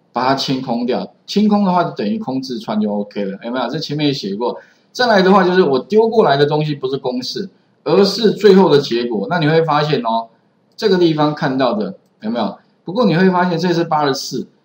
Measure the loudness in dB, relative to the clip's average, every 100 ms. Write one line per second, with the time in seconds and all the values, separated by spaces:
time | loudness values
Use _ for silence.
0 | _ -4 0 0 -2 -4 -4 -4 -2 -4
1 | -6 _ -6 0 2 2 2 0 -2 -4
2 | -4 -4 -6 -6 -6 -10 -6 -4 -2 -4
3 | -6 -6 -8 -8 -8 -6 -6 -6 -6 -4
4 | -2 -4 -6 -6 -6 -8 -14 _ _ -4
5 | 2 4 6 4 4 2 2 0 0 2
6 | 2 2 2 4 2 0 -2 -4 -6 -4
7 | -4 -6 -6 -8 -10 _ _ _ 0 4
8 | 4 2 0 4 6 6 6 4 2 -2
9 | -2 -4 -4 -2 0 2 2 0 0 -2
10 | -2 -4 -6 _ _ _ _ -4 0 2
11 | 2 2 -2 -2 -4 0 -2 -2 -6 -10
12 | _ _ -8 -4 -6 -8 _ _ -8 -2
13 | 2 4 2 2 0 0 -2 0 0 0
14 | -2 -4 -6 -10 -10 _